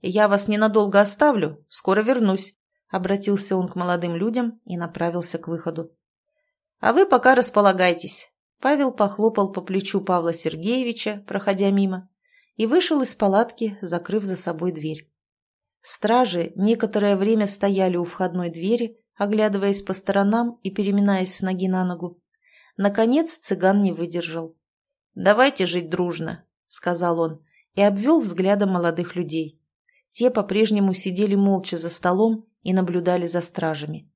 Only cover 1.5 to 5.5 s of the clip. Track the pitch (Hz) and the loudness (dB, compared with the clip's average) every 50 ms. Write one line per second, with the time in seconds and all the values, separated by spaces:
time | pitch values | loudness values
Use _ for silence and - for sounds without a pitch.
1.5 | 156 - _ _ - - - - 190 208 214 226 269 247 220 196 190 196 190 - | -4 -10 _ _ -16 -8 -2 0 0 2 2 2 2 2 2 2 2 0 -2 -8
2.5 | _ _ _ _ _ _ _ _ - 190 185 185 196 196 202 208 202 196 196 - | _ _ _ _ _ _ _ _ -6 -4 -2 -2 -2 -2 0 0 0 0 0 0
3.5 | 190 185 185 180 - 180 180 180 180 175 175 175 170 170 190 226 220 247 240 233 | 0 -2 -2 -4 -6 -6 -4 -2 -2 -2 -2 -4 -4 -2 -4 -2 -2 -2 -2 -4
4.5 | 226 _ _ - 185 175 170 170 170 - 170 170 170 175 170 - - 165 - 165 | -6 _ _ -12 -8 -8 -8 -8 -6 -4 -4 -2 -2 -2 -2 -2 -4 -4 -6 -6